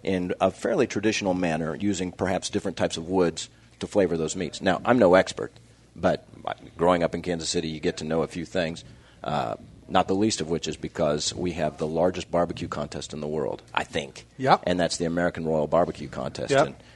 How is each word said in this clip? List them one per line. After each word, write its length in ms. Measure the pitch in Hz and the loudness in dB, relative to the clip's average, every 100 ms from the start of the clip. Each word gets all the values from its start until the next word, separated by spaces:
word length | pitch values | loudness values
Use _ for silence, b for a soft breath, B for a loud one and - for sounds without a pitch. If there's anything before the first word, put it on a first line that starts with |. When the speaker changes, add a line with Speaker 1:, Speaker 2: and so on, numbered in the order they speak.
Speaker 1:
in 300 | - 95 90 - | 0 -2 -2 2
a 100 | 95 | 0
fairly 340 | - - 202 123 | 2 -2 2 0
traditional 480 | 107 107 107 101 | 2 0 0 0
manner, 420 | 90 87 78 80 73 | 0 0 0 -2 -2
using 360 | 101 90 92 | -2 0 -4
perhaps 380 | - 92 92 - | -2 0 0 -2
different 260 | 101 98 82 | -4 -4 -2
types 200 | 87 - | -2 -2
of 100 | 82 | 0
woods 420 | 92 85 80 - b b - | 2 2 2 -14 b b -12
to 80 | 90 | 0
flavor 300 | 104 92 85 | 2 2 2
those 180 | 80 92 | -2 -4
meats. 260 | 80 - | -6 0
Now, 180 | 92 85 - | 0 2 2
I'm 140 | 123 | 6
no 160 | 95 90 | 8 8
expert, 360 | - - - - b b b - | 6 -4 -8 -10 b b b -2
but 300 | 87 76 - - - - - - | 0 0 -6 -12 -8 -8 -12 0
growing 240 | 85 90 | 4 4
up 120 | 82 87 | 2 -2
in 60 | |
Kansas 280 | 85 85 78 | -4 -4 -2
City, 200 | 90 80 | -4 -4
you 100 | 78 | -2
get 180 | 87 - | -4 -4
to 60 | |
know 180 | 78 80 | -2 -2
a 60 | 73 | -2
few 180 | 90 80 | -4 -4
things. 380 | 95 82 82 - B B B | -2 -4 -6 -14 B B B
Uh, 320 | - 73 - - - - - | -4 -4 -4 -8 -12 -20 0
not 200 | 95 90 | 2 2
the 60 | 95 | 2
least 260 | 110 - | 2 0
of 80 | 80 | -2
which 180 | 82 80 | -2 -4
is 100 | 73 | -6
because 560 | 80 - 78 76 - | -8 0 0 0 -2
we 180 | - 90 | -2 -4
have 240 | 82 78 73 | -2 -4 -2
the 80 | 78 | -4
largest 420 | 80 90 90 - | 2 2 0 -4
barbecue 380 | 85 85 85 85 | 0 0 -2 -6
contest 460 | 78 73 76 - | -6 -6 -8 -10
in 60 | 76 | -8
the 60 | 76 | -6
world, 360 | 78 60 50 - | -4 -4 -6 -6
I 100 | - | -4
think. 420 | - 82 69 - - - | -2 -6 -6 -14 -20 -4
Speaker 2:
Yep. 260 | 131 139 - | 2 4 4
Speaker 1:
And 120 | 90 | 2
that's 180 | 85 - | 0 0
the 80 | 85 | -2
American 400 | 85 87 87 80 | 0 0 -2 -2
Royal 220 | 78 76 | 0 2
Barbecue 400 | 80 87 - 71 | 2 2 -2 -10
Contest. 440 | 65 65 - - | -8 -8 -6 0
Speaker 2:
Yep. 140 | 135 139 | 2 2
Speaker 1:
And, 80 | - B | -4 B